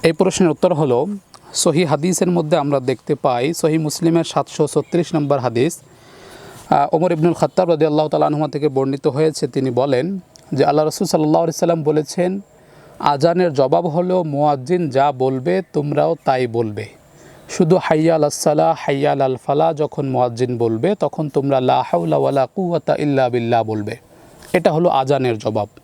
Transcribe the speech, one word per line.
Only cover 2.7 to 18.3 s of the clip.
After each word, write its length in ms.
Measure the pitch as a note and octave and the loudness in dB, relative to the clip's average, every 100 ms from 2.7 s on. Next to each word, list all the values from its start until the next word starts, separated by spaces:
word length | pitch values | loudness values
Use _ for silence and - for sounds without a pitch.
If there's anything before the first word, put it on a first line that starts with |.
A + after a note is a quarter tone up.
| C#3+ | -2
দেখতে 340 | B2+ C3 - | -2 -4 -4
পাই, 400 | D3 C#3+ A#2+ B2+ | -2 0 0 -2
সহিহ 260 | E3+ D#3+ D#3+ | -2 0 0
মুসলিমের 440 | D#3 - E3 E3 | -2 -2 0 0
সাতশো 420 | D#3+ D#3 - - D3 | 0 -4 -4 -2 -2
ছত্রিশ 480 | D#3 - F3 E3+ | -2 -2 -4 -2
নম্বর 240 | D#3+ C#3+ C#3+ | -2 0 0
হাদিস, 400 | B2 A#2 D3 - - - - - - - - - - | 0 0 -2 -4 -18 -20 -20 -20 -20 -20 -20 -20 0
আহ, 240 | D3 C#3+ | 0 2
ওমর 180 | - F3 | 0 0
ইবনুল 220 | E3 E3+ | 2 0
খাত্তাব 340 | D#3+ D3+ - F3+ | 2 0 2 0
রাদিয়াল্লাহু 400 | D#3+ D#3 D3+ D#3 | 2 2 2 0
তাআলা 180 | D3+ D3+ | 0 0
আনহুমা 220 | D3+ D3+ | 0 -4
থেকে 200 | C#3+ D3 | -2 -2
বর্ণিত 380 | C3+ C3+ C#3 D3+ | 0 -2 0 -2
হয়েছে, 420 | C3+ D#3+ D3 C#3+ | 0 -2 -2 -4
তিনি 220 | C#3 C3 | -2 -2
বলেন 480 | B2 C#3+ B2+ E3 G3 - - - | 0 2 0 -2 -6 -12 -20 -8
যে 120 | C#3 | 0
আল্লাহ 200 | C#3 D3 | 2 2
রাসূল 220 | D#3 - F#3 | 0 -2 -2
সাল্লাল্লাহু 360 | E3 D3+ E3 | 0 2 2
আলাইহি 160 | E3+ - | 0 -2
সাল্লাম 240 | E3+ E3 | 0 0
বলেছেন, 580 | D3 D3+ D3 - F3+ G3 - - - - - - | 0 -2 -2 -2 -2 -4 -10 -20 -20 -20 -20 -2
"আজানের 540 | D3 C#3+ E3 F3 F3 | 0 2 2 2 0
জবাব 340 | C#3 C3 E3 E3+ | 2 2 2 0
হলো 360 | D#3 F3+ F#3 | -2 0 0
মুয়াজ্জিন 680 | D#3+ C#3+ D3 C#3+ B2+ F3+ E3 | 0 0 0 0 -2 -2 0
যা 220 | B2+ C#3+ | 2 0
বলবে 500 | C3 C3 C3 C#3 F#3+ F#3 | 2 -2 0 -2 -2 -2
তোমরাও 440 | D#3 D3 C#3+ D#3 E3 | -4 -2 0 0 0
তাই 220 | - C3 B2 | 0 0 0
বলবে। 400 | A2+ A2+ G#2 G#2 - _ - - - - | -2 -2 -6 -12 -18 _ -20 -20 -20 -16
শুধু 300 | - E3+ F3 | 0 2 4
হাইয়া 320 | - D#3+ D#3+ | 2 2 2
আলাস 200 | D#3+ D3 | 2 0